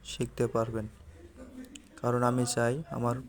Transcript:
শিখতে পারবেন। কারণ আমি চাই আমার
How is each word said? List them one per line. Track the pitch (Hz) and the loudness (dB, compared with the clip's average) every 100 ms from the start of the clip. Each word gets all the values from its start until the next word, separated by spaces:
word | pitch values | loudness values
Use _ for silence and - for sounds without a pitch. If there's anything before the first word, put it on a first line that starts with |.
| - | -12
শিখতে | - 123 - 120 117 | -4 -4 0 2 2
পারবেন। | 113 113 107 - - - - - - - - - - - | 0 -2 -6 -10 -20 -20 -20 -18 -18 -16 -16 -18 -20 -4
কারণ | 123 123 123 | 0 4 4
আমি | 127 123 - | 4 2 4
চাই | 117 135 165 151 | 2 2 -4 -2
আমার | 120 127 | 0 0